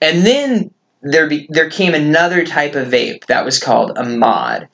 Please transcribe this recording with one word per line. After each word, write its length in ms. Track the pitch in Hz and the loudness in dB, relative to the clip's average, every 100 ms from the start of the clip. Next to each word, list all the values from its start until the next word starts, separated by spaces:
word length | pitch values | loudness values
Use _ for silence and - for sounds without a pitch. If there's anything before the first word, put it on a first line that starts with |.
And 240 | 156 175 196 | 0 2 2
then 460 | 269 277 226 - - _ _ | 2 0 -2 -4 -10 _ _
there 260 | 143 156 156 | 0 2 2
be-, 200 | 147 - | -2 -2
there 200 | 156 165 | -2 -2
came 240 | - 185 | 0 0
another 520 | 160 151 160 175 175 160 | 2 2 2 2 0 -2
type 300 | 156 147 147 | -2 -4 -4
of 120 | 123 | 0
vape 380 | 123 113 - - | 0 0 -6 -4
that 180 | 120 | -2
was 160 | 127 - | -2 -2
called 380 | - 113 113 - | 0 0 0 -4
a 80 | 123 | -4
mod. 640 | 120 117 90 - 110 - | 0 2 2 -2 -6 -10